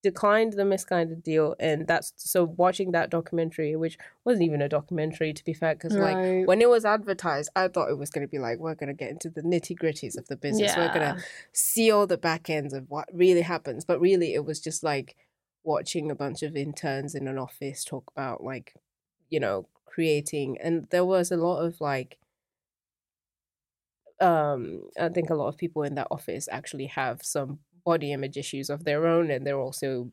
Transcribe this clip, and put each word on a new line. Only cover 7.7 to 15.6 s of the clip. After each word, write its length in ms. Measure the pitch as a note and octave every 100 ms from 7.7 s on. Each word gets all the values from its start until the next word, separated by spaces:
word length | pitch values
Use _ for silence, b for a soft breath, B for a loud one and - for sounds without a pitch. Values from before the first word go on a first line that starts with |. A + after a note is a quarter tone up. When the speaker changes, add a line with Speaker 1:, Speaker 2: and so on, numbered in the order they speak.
| F3+ -
Speaker 1:
it 80 | C#3+
was 140 | C#3+
gonna 180 | D#3 C#3
be 100 | D3
like, 200 | B2+ A#2+
"We're 160 | D#3+
gonna 180 | - C#3+
get 160 | C#3 B2+
into 200 | D#3 E3
the 100 | D#3+
nitty-gritties 760 | E3 F3 - E3+ E3 D3+ C3 -
of 80 | -
the 80 | F3+
business. 400 | D3 G#3+ G3+ F3
We're 120 | E3+
gonna 220 | E3 D3 F3+
Speaker 2:
Yeah. 60 | B B B
Speaker 1:
see 360 | - - - A3
all 160 | G#3 G3
the 120 | F3+
back 320 | E3+ E3 -
ends 240 | D#3 C#3
of 160 | C3+ C3
what 180 | D3 -
really 260 | F3 F3+ F3
happens," 460 | E3+ E3 C#3+ B2 -
but 120 | D#3+
really 360 | F3 F#3+ E3
it 100 | C#3+
was 160 | D3 D3+
just, 220 | D#3+ D#3+
like, 340 | D#3 C#3+ A#2+ _ _ _ _ _